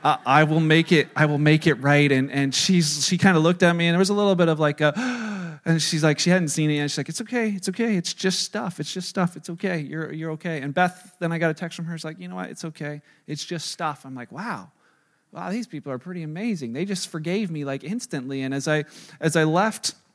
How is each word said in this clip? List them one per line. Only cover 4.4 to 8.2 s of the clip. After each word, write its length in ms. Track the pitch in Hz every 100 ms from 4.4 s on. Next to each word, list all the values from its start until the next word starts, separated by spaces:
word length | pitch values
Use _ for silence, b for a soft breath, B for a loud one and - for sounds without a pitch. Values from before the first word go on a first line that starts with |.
| 170
of 100 | 156
like 220 | 151 143
a, 800 | 151 151 254 240 220 202 170 156
<gasps> 0 | -
and 160 | 165
she's 200 | - 160
like, 160 | 151 147
she 120 | 175
hadn't 180 | 185 160
seen 220 | 156 151
it 60 | 147
yet. 140 | 147
She's 80 | -
like, 120 | 139
"It's 100 | 160
okay, 300 | 220 247 220
it's 180 | 202 196
okay. 280 | 185 233 196
It's 180 | 170
just 260 | -